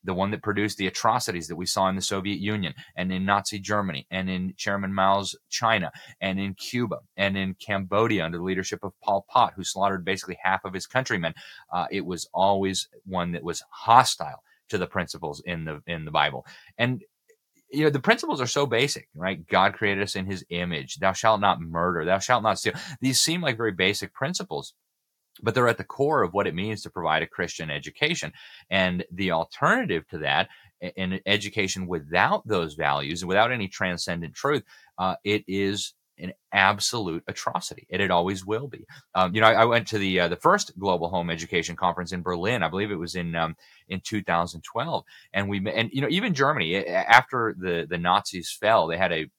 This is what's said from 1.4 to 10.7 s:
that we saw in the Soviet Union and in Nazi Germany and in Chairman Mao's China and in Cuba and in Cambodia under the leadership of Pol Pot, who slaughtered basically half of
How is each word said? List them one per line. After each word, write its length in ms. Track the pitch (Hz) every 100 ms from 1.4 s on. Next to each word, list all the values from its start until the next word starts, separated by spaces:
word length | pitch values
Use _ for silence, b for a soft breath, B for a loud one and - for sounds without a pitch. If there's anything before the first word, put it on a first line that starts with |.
| 78
that 80 | 82
we 80 |
saw 240 | 92 - 95
in 80 | 95
the 60 |
Soviet 360 | 92 98 95 92
Union 360 | 98 107 85 - B -
and 140 | 92
in 140 | 92
Nazi 340 | 95 101 98 104
Germany 480 | 95 104 98 71 -
and 180 | 92 92
in 240 | 92 92 -
Chairman 340 | - 101 98
Mao's 420 | 98 95 98 98 - _
China 420 | - 117 110 80 B B B
and 180 | 95 95
in 140 | 98
Cuba 460 | 92 - 123 117 87 _ -
and 180 | 98
in 200 | 98 95
Cambodia 720 | 92 - 101 92 101 113 104 82
under 100 | 85
the 80 |
leadership 360 | 92 92 92 101
of 80 | 98 -
Pol 220 | - 98 -
Pot, 280 | 127 107 -
who 80 |
slaughtered 400 | 90 95 98 95
basically 320 | 90 95 - 90
half 240 | 95 95
of 80 | 98